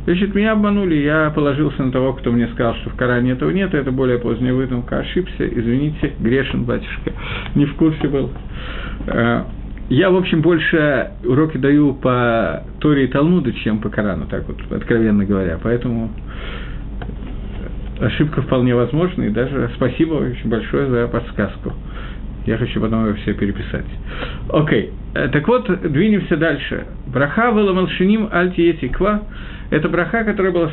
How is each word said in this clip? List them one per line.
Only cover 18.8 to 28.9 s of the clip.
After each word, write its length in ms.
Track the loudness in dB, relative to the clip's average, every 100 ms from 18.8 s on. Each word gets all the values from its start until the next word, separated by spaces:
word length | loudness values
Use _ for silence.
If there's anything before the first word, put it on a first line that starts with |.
| 2 0 0 0
и 60 | -2
даже 420 | 0 0 -2 -4 0
спасибо 380 | -2 2 0
очень 360 | 2 -2 -4 -2
большое 380 | -2 0 -2 2
за 180 | 0 0
подсказку. 680 | -2 -4 -2 -2 -2 -8 -8 -10 -10 -10 -10 -10 -6
Я 120 | -2 0
хочу 240 | 0 0
потом 240 | 0 0
ее 100 | 0
все 200 | -2 -2
переписать. 500 | -2 -2 -2 -6 -6 -6 -8 -8 -8 -8 -8 -2
Окей, 420 | 0 2 0 0 -8 -8
э, 140 | -4 0
так 180 | 0 2
вот, 240 | 2 2 -2 0
двинемся 440 | 2 4 2 0 0
дальше. 500 | 0 0 -4 -6 -8 -12 -4
Браха 460 | 0 0 2 2
вела 200 | 4 4
малшиним 560 | 2 0 2 4 4 2
аль 200 | 0 0
тие 200 | 4 2
тиква. 500 | 2 -2